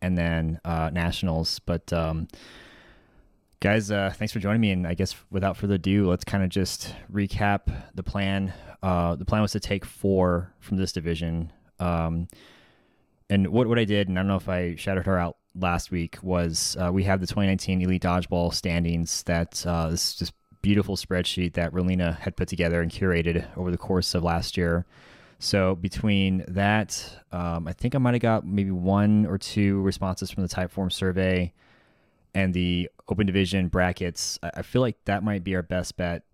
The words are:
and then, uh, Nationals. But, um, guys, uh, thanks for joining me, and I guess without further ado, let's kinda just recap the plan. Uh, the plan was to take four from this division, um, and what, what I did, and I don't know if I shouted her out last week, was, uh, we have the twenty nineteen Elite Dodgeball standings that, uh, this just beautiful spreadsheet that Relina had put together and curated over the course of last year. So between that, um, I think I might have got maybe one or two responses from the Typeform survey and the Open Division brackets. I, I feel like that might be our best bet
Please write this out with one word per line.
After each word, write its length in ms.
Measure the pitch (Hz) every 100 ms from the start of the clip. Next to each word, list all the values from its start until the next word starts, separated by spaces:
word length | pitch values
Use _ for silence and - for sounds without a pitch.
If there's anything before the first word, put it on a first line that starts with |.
and 160 | 90 90
then, 420 | 85 82 80 82
uh, 260 | 85 82 80
Nationals. 640 | 85 85 - 92 80 82 -
But, 320 | - 85 -
um, 360 | 85 80 80 80 - - - - - - - _ _ _ _ _ _
guys, 320 | 101 107 104
uh, 200 | 104 98 -
thanks 180 | 107
for 60 | 117
joining 220 | 98 113
me, 100 | 107
and 160 | 90 87
I 80 | 87
guess 200 | 95 - _
without 260 | 98 95 -
further 200 | 101 98
ado, 340 | 95 101 95
let's 140 | 87
kinda 240 | - 98 92
just 480 | 98 92 - - - -
recap 600 | 101 101 - 101 101 - - -
the 80 | -
plan. 520 | - 101 98 98 95 - - -
Uh, 340 | 95 87 85 78
the 100 | 92
plan 180 | 107
was 80 | 104
to 80 | 104
take 260 | - 101 -
four 640 | - 98 95 90 87 87 _
from 180 | - 95
this 140 | 92
division, 600 | - 82 80 82 82 85 - _ _
um, 480 | 87 85 82 82 85 - - - _ _ _ _ _ _ _
and 180 | 98 95
what, 200 | 110 117
what 100 | 117
I 80 | 107
did, 220 | 104 95
and 100 | 92
I 40 |
don't 60 | 98
know 80 | 95
if 140 | -
I 260 | 90 87 85
shouted 300 | - 95 92
her 120 | 92
out 200 | 85 - _ 92
last 360 | 92 85 -
week, 260 | 90 82 -
was, 520 | 95 90 85 80 - -
uh, 120 | 90
we 120 | 95
have 180 | 95 95
the 60 | 87
twenty 200 | - 98
nineteen 340 | 95 - 92
Elite 200 | 90 92
Dodgeball 500 | 90 90 87 87 87
standings 720 | - 92 85 85 85 82 -
that, 400 | - 85 85 - 90
uh, 240 | 85 82
this 260 | 85 - -
just 180 | 87 - _ -
beautiful 320 | 101 104 101 95
spreadsheet 580 | - 90 87 - 87
that 180 | 87 85
Relina 460 | 87 90 92 87 85
had 180 | - -
put 120 | 90
together 340 | 87 85 85
and 100 | 82
curated 540 | - 95 85 82 82 - -
over 140 | 90
the 80 | 87
course 380 | - 92 - 90
of 80 |
last 340 | 85 85 - -
year. 300 | 85 85 - - - - - _
So 380 | - 101 92 92
between 680 | 92 - 110 101 95 92 85
that, 720 | 90 101 107 98 - - - _
um, 360 | 90 87 85 78
I 60 |
think 200 | - 123
I 60 | 135
might 160 | 123 120
have 60 |
got 200 | 117 110
maybe 280 | 87 101 98
one 560 | 92 90 101 104 107 107
or 100 | 95
two 440 | - 107 101 98
responses 500 | 95 - 95 92 92
from 100 | -
the 80 | 90
Typeform 420 | - 90 - 92
survey 640 | - 95 92 92 92 87 - _ _ _ _ _ _ _
and 200 | 98 95
the 360 | 90 90 87 87 - -
Open 160 | 95 101
Division 420 | 95 90 95 90
brackets. 720 | 92 90 87 87 - - -
I, 100 | 85 -
I 40 |
feel 200 | - 123
like 220 | 123 - -
that 180 | 101
might 200 | 107 101
be 120 | 87 92
our 80 |
best 340 | 85 90 87 -
bet 260 | 90 85 -